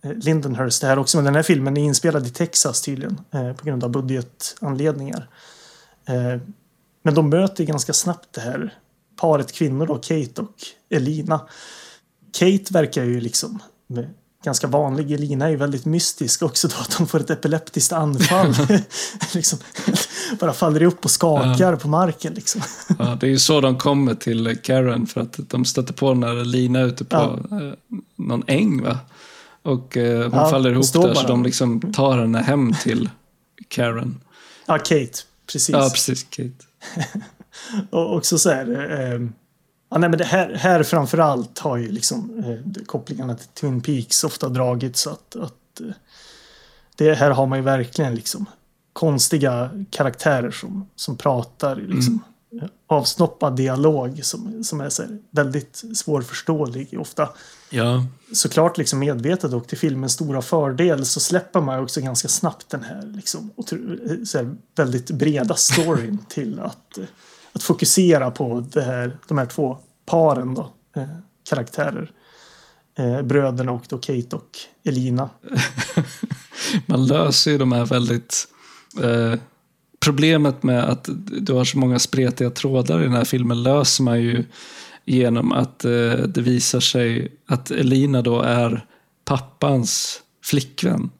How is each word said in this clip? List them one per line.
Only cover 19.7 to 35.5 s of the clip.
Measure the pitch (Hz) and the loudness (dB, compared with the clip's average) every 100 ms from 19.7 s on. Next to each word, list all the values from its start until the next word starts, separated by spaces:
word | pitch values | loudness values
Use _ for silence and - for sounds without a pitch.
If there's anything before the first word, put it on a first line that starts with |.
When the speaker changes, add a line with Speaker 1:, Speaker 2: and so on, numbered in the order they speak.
| - - - - - 370 233 | -6 -2 0 -2 -6 -8 -2
Speaker 1:
bara | 165 | -2
faller | 131 170 151 | 2 2 6
upp | 170 175 | 4 4
och | - | 0
skakar | - 170 147 127 123 185 | 2 4 4 4 4 4
Speaker 2:
Ja. | 165 | 4
Speaker 1:
på | 147 | 0
marken, | 151 185 156 160 | 2 2 0 -8
liksom. | 175 - 226 143 - | -6 -4 -4 -6 -10
<laughs> | - 190 | -2 0
Speaker 2:
Ja, | 120 120 | 0 0
det | 131 | 2
är | |
ju | 135 | 2
så | - 151 | 4 4
de | 135 127 | 4 2
kommer | 147 139 135 | 2 2 2
till | 110 - 113 113 113 | 0 -2 0 0 -4
Karen, | - 131 127 120 113 | 0 2 2 0 -2
för | - | -4
att | 117 - 139 | -6 -8 -6
de | 127 | -2
stöter | 123 - 127 | 0 0 -4
på | - 139 | 0 2
den | 127 | 4
här | 120 120 | 2 0
Elina | 120 127 127 127 | 0 2 2 4
ute | 127 123 | 2 0
på, | - 160 147 - - | 0 2 2 0 -6
Speaker 1:
Ja. | 208 | -6
Speaker 2:
eh, | 143 - _ 233 - _ | -6 -10 _ -12 -12 _
någon | - 120 - | -4 -2 0
äng, | 139 110 87 | 2 4 2
va? | - 123 - - - - - _ | 0 -4 -6 -20 -20 -20 -20 _
Och, | - 131 127 - | -2 -2 -2 -2
eh, | 120 117 | 0 2
hon | 120 123 | 2 4
Speaker 1:
Ja, | 156 | 4
Speaker 2:
faller | 143 131 | 6 4
Speaker 1:
hon | |
Speaker 2:
ihop | 123 135 | 4 4
Speaker 1:
står | 165 175 | 6 6
Speaker 2:
där, | |
så | 151 | 4
Speaker 1:
bara. | 131 | 2
Speaker 2:
de, | 123 | 2
liksom, | 123 127 127 117 170 | 2 2 0 0 -2
tar | - 135 127 | 2 4 4
henne | 113 113 | 2 2
hem | 117 143 127 147 | 2 2 2 2
till | - 113 196 - _ _ _ _ - | 0 0 -2 -6 _ _ _ _ -12
Karen. | - 120 117 123 131 _ _ - - - | -2 -2 0 -4 -8 _ _ -20 -20 0
Speaker 1:
Ja, | 160 | 0
Kate. | - 156 123 - - _ - | 4 2 2 -8 -16 _ -12